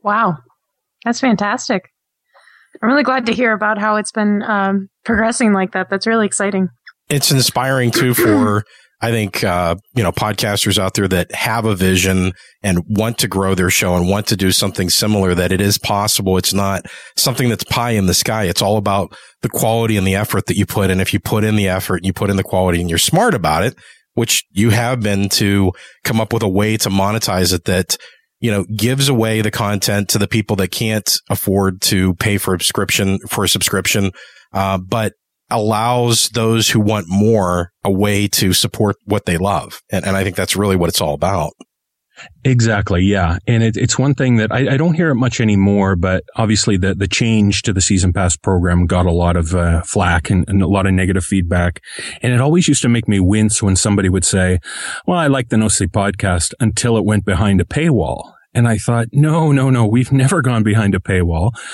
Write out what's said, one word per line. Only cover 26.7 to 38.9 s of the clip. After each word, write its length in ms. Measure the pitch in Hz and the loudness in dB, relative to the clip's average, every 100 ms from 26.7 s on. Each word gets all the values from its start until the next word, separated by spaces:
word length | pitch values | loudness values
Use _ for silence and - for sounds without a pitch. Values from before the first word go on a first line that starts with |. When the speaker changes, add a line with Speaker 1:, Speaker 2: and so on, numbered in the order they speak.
| 110 | 0
Speaker 2:
to 140 | - | 0
monetize 640 | 98 98 110 - 92 90 | 0 0 0 0 0 0
it 100 | 90 | -2
that, 320 | - 92 92 - - _ _ _ | 0 -2 -2 -6 -10 _ _ _
you 120 | 120 | -2
know, 120 | 101 92 107 | -2 -2 -2
gives 320 | 113 135 139 | -2 0 0
away 320 | 127 110 110 | 0 0 0
the 80 | 107 | -2
content 580 | - 104 104 - 104 101 | -2 -2 -2 -2 -2 0
to 80 | 110 | -2
the 100 | 101 | 0
people 260 | 110 104 98 | -2 -2 -2
that 140 | 92 | -2
can't 480 | - 113 110 - - _ | -4 -2 -2 -2 -6 _
afford 500 | 98 - 98 95 92 | -6 0 0 0 0
to 340 | - 101 92 87 | -2 0 0 0
pay 220 | 107 101 | -2 -2
for 160 | - | -2
a 40 | 92 | -2
subscription, 580 | - - 98 - 98 95 - | -2 -4 -2 0 0 -2 -4
for 140 | - | -4
a 40 | 95 | -2
subscription, 640 | - - 98 92 107 98 - - - _ | -2 -2 -2 -2 -2 -2 -4 -20 -20 _
uh, 260 | 101 98 95 | -4 -2 -2
but 360 | 95 113 107 _ _ _ _ | -4 -4 -4 _ _ _ _
allows 800 | 117 107 107 113 123 120 113 - | -2 0 0 0 0 0 0 0
those 400 | 120 113 113 104 | 0 0 0 2
who 80 | 113 | 2
want 280 | 104 107 85 | 0 -2 -2
more 640 | 98 104 110 92 90 87 _ | 2 4 4 2 0 -4 _
a 80 | 101 | -2
way 380 | 95 104 101 104 | 0 0 0 0
to 240 | - 98 | 0 0
support 420 | 90 - - 104 | 0 -2 -2 -2